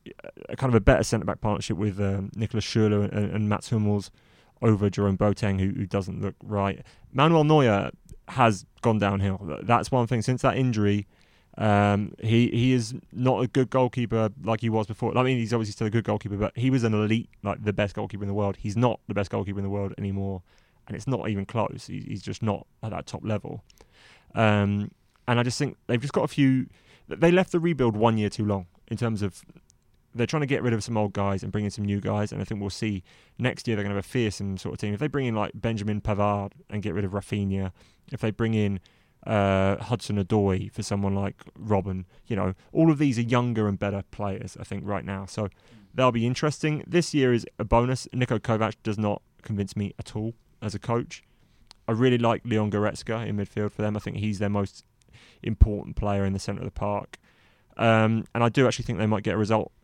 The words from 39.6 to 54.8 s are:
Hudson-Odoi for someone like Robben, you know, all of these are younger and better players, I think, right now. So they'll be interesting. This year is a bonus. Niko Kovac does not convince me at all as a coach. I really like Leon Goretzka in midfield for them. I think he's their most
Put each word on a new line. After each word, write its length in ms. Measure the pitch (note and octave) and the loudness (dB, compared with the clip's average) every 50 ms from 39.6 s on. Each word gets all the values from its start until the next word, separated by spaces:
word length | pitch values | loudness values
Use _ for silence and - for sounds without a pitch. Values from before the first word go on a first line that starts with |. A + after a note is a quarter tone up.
| F#2+ G2 G2 - | 4 2 2 0
Hudson-Odoi 920 | - - B2 - - - G#2 G#2 G2 F2 A2+ G#2+ G2+ G2 F#2 F#2+ F#2+ G2 | -2 -4 -4 -4 -2 -2 -2 -2 0 2 2 4 4 4 2 0 -2 -6
for 120 | - - G#2 | -8 -8 -6
someone 300 | - G#2 G2 G2 G2 G2 | -4 -2 0 0 0 0
like 280 | G2 G2 G2+ - - - - - - | 0 -2 -4 -6 -10 -16 -20 -18 -10
Robben, 480 | F2+ A2 G#2+ G2 F2+ G2 F#2 F#2 F#2 - _ - - - | -2 0 0 2 2 0 -4 -6 -6 -10 _ -18 -10 -6
you 80 | A#2+ | -4
know, 180 | G2 F#2+ F#2+ F#2+ - _ _ - | -2 -2 -2 -4 -6 _ _ 2
all 180 | - D#3+ E3 | 4 4 4
of 60 | D#3 C#3 | 4 2
these 200 | D3+ C#3+ A#2+ A2+ | 0 0 0 0
are 40 | A#2+ | 0
younger 440 | A2+ B2+ B2 A#2+ B2 A#2 A2 G#2+ G#2 | 0 2 2 2 0 0 0 0 0
and 80 | G2+ F2+ | 0 -2
better 240 | G#2 G2+ G2 G2 F#2+ _ | -2 -4 -4 -4 -6 _
players, 460 | - - G#2 G2+ G2 G2 - G2 - - | -10 -8 -6 -6 -6 -6 -10 -12 -14 -14
I 40 | F#2 | -14
think, 200 | - G2+ G2 F2+ | -10 -10 -8 -6
right 200 | G2 G2+ F#2+ A#1+ | -6 -6 -6 -6
now. 200 | E2+ G2 F#2+ G2 F#2+ | -6 -8 -8 -8 -10
So 200 | - - G#2+ F#2+ - _ _ _ - - - - - | -6 -6 -6 -6 -6 _ _ _ -20 -20 -20 -10 -2
they'll 180 | - C3 B2+ | 2 2 2
be 140 | A#2 A#2+ A2+ | 4 2 0
interesting. 580 | B2 B2+ - - D3+ C#3 - - D#3 D3+ D3 - - | 0 0 0 -2 -2 -2 -2 -2 -2 -2 -2 -4 -2
This 260 | - F3 E3 - - | 0 0 0 2 2
year 180 | D3 C3 B2+ B2 | 2 4 4 4
is 120 | A2+ - - - - | 2 0 -4 -8 -8
a 40 | - | -2
bonus. 440 | G#2 - A#2 A#2+ B2+ C3 B2 - - - | 2 2 2 4 2 0 -4 -6 -6 -4
Niko 260 | B2 B2+ - B2 G#2+ | -2 -2 0 0 -2
Kovac 360 | - - A2+ G#2+ A2 G#2+ G#2+ - - | 0 0 0 0 0 -2 -4 -4 -6
does 140 | A2+ G#2 G#2 | -4 -2 -2
not 240 | G#2+ G#2 G2+ - _ _ _ _ - | 0 -2 -2 -4 _ _ _ _ -10
convince 320 | - A2 G2 G2+ G2 - - | -6 -4 -4 -4 -4 -4 -6
me 160 | G2+ G2 - - | -6 -6 -6 -10
at 160 | - - - | -14 -10 -8
all 180 | A2 G#2+ A2+ A#2 _ _ _ _ - | -8 -6 -6 -8 _ _ _ _ -10
as 120 | - G#2 G2+ | -10 -8 -8
a 40 | G2+ | -8
coach. 440 | - - A#2 A#2+ - - - - - _ _ _ _ _ _ _ - - - _ _ - | -4 -2 -2 -2 -2 -4 -10 -18 -20 _ _ _ _ _ _ _ -20 -20 -20 _ _ -2
I 40 | A#2 | 0
really 240 | A2 B2 C3 B2 A#2+ | 4 4 4 4 4
like 240 | A#2 A#2 A#2 - - | 4 2 0 0 -2
Leon 260 | A#2+ A#2 G#2+ G#2+ G#2 | 0 0 2 2 2
Goretzka 540 | G2+ G#2 G#2 G#2 - - - - A2+ A2+ A#2 G#2+ | 2 0 0 0 -2 -4 -6 -6 -6 -4 -4 -4
in 100 | G#2 G#2 | -4 -4
midfield 340 | G2+ - - A2 G#2+ G#2 | -4 -4 -4 -4 -4 -4
for 100 | - - | -2 -2
them. 140 | G#2+ G#2+ G#2 | -2 -2 -2
I 40 | G#2+ | -4
think 180 | - - - G2+ | -6 -6 -6 -4
he's 220 | G#2 G#2+ G#2 F#2+ | -2 -2 -2 0
their 100 | G#2 G2+ | 0 0
most 340 | G2+ G2+ G2 F#2+ - - | 0 0 0 -2 -4 -10